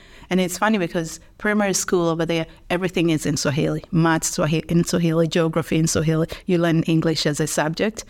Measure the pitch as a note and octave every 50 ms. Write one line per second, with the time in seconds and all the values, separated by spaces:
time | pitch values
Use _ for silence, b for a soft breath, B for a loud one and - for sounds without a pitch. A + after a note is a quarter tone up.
0 | B B B B B B F3+ F#3 F#3 E3+ F3+ - G#3 G#3+ A3 G3+ F3 E3 - F3+
1 | E3 D#3+ - - b b b - - G#3+ G#3 G#3+ G#3 G3 F3+ - - - G3+ F3+
2 | E3+ E3 D#3+ E3 E3 D#3+ E3+ E3 D#3+ B B B B - F3+ F3 F#3+ F3+ - F#3+
3 | E3 E3+ D#3+ D3+ - D3+ C#3 - - D3 C3 D#3 D#3 D#3 D#3 D#3 - - - E3
4 | E3 E3 D#3+ D#3+ - - - - F3 D3 E3 D#3 - - E3+ E3+ E3+ - - F#3
5 | E3+ E3 D#3+ E3 E3 D#3+ - F3+ E3 E3 D#3+ E3 D3+ - E3 D#3+ D#3+ D#3+ - F#3+
6 | D#3 D#3+ D#3+ D#3+ E3 B B B B - F3+ E3+ E3+ E3+ D#3+ D#3+ D#3+ - E3 D#3+
7 | D#3+ E3 D#3+ - - E3 D3 - D#3 - - - D3 D#3 E3 - G3 A3 G#3+ -
8 | -